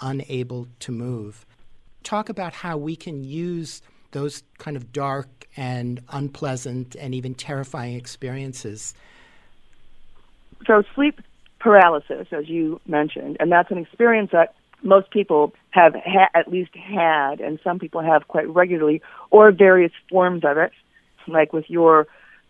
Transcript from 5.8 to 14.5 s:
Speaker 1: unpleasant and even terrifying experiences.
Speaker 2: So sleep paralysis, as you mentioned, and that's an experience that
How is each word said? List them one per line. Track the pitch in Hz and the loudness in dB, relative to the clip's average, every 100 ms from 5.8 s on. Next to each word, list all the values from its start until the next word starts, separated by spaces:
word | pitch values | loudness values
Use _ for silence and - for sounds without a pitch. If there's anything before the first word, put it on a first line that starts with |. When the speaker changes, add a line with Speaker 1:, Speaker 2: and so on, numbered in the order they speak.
| 120 123 - | -8 -10 -12
Speaker 1:
unpleasant | 143 139 139 147 131 131 127 127 - | -10 -10 -8 -8 -8 -10 -12 -12 -14
and | 139 | -12
even | 127 127 | -10 -10
terrifying | 127 - 139 135 151 120 | -12 -12 -10 -10 -12 -10
experiences. | 120 120 - 131 131 135 127 110 107 - - _ _ _ _ _ _ - - - - - - _ _ _ - - | -12 -14 -14 -12 -10 -12 -14 -14 -14 -16 -18 _ _ _ _ _ _ -20 -20 -20 -20 -20 -20 _ _ _ -10 2
Speaker 2:
So | 214 208 | 2 2
sleep | - 285 - - _ _ - | -2 -2 -4 -16 _ _ -4
paralysis, | 233 202 175 156 - 139 180 | 4 6 6 2 -6 -12 -10
as | 165 156 | -10 -8
you | 165 160 160 - | -4 -4 -6 -6
mentioned, | 151 156 - 139 156 | -4 -4 -6 -12 -4
and | 156 | 0
that's | 175 175 | 2 2
an | 185 | -4
experience | 165 - 240 226 202 | -8 0 0 2 0
that | 170 165 | 0 0